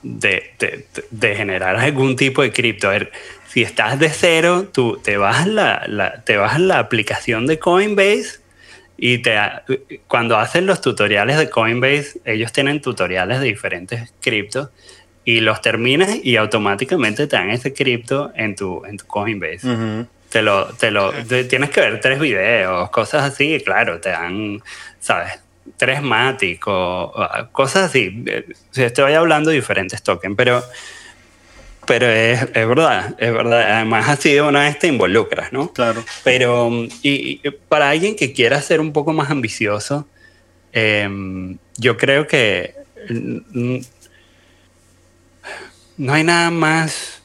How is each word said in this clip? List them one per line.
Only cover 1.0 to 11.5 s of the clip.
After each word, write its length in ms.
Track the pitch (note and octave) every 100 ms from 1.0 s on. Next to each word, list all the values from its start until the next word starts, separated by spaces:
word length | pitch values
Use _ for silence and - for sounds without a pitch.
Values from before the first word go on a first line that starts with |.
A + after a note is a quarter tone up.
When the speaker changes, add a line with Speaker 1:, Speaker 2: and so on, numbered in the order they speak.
| -
Speaker 1:
de 260 | A2 A2+ G2+
generar 400 | G2+ F#2 F#2 G2+
algún 380 | C3 C#3 C3+ B2+
tipo 260 | C#3 B2+
de 100 | B2+
cripto. 360 | - A#2 G2+ G2+
A 40 |
ver, 200 | G2 G#2 - - - -
si 160 | B2+
estás 360 | G#2+ - A2 C3+
de 100 | D#3+
cero, 580 | D3+ F3+ D#3+ E3 F3+ G3
tú 280 | - A#2+ G#2
te 140 | - G2+
vas 240 | G2 A#2+
a 40 | F3
la, 360 | G#3+ D3+ - -
la, 340 | G#2 F#2+ -
te 160 | - G#2+
vas 180 | G2+ C3
a 40 |
la 200 | F#3 D#3
aplicación 680 | A2 A#2 G#2+ G#2+ - A2+ B2+
de 100 | D#3
Coinbase 800 | - F3+ G#3 G3+ G3 A3+ A#3+ - _ _ - - - -
y 220 | B2 B2
te, 160 | A#2+ G#2+ G#2 - - C3+ - - _
cuando 300 | B2 A#2 A2
hacen 280 | A#2 E3 F#3+
los 160 | F3+
tutoriales 560 | C3+ G#2+ G#2 G#2 G#2+ D3+
de 120 |
Coinbase, 680 | D#3